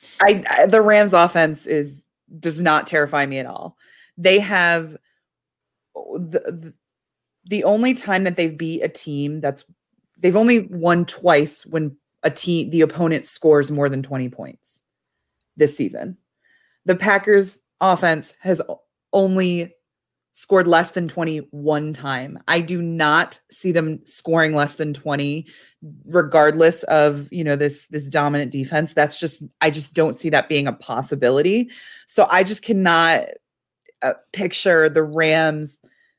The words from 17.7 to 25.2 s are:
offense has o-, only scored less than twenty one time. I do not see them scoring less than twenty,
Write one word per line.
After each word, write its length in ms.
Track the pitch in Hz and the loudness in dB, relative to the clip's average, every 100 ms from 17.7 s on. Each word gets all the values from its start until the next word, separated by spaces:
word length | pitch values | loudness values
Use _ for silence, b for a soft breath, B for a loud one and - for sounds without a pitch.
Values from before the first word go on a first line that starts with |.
| - | -2
offense 540 | 185 180 175 156 - - | 0 2 0 -2 -6 -8
has 200 | 185 175 - | -4 -4 -4
o-, 140 | - _ _ _ | -12 _ _ _
only 600 | 202 190 190 185 175 170 _ _ _ _ _ _ | 0 2 0 0 -2 -6 _ _ _ _ _ _
scored 320 | - - 196 175 | -18 0 2 4
less 240 | 170 175 | 4 2
than 180 | - 170 | -4 -6
twenty 300 | 175 160 156 143 | -6 -6 -6 -10
one 440 | 147 147 151 151 | -6 -2 -2 -4
time. 440 | 151 143 127 135 127 - | -8 -8 -8 -8 -10 -2
I 140 | 170 | -2
do 220 | 165 180 | -2 -6
not 580 | 170 165 151 156 - - _ | -4 -2 2 2 0 -6 _
see 220 | - 185 | -8 -2
them 280 | 170 160 156 | -2 -2 -6
scoring 500 | - - - 165 156 | -12 -12 -2 0 2
less 200 | 151 143 | 0 -2
than 180 | - 151 | -4 -8
twenty, 540 | 143 156 143 | -8 -6 -4